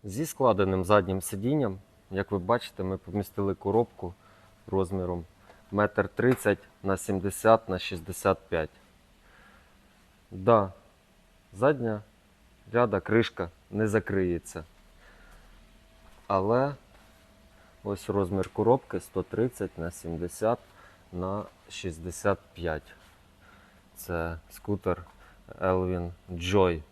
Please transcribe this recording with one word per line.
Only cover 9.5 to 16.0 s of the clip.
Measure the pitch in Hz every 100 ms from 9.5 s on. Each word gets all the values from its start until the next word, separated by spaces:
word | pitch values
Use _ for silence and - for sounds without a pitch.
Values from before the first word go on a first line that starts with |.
| - _ _ _ _ _ _ _
Да, | 95 95 113 98 - - _ _ _ _ _ _
задня | 92 131 143 117 104 104 _ _ _ _ _ -
ряда | 117 120 98
кришка | - 110 113 - 87 - _
не | 101 107
закриється. | 107 - 98 90 85 - 85 76 - - - - - - - - - - - - -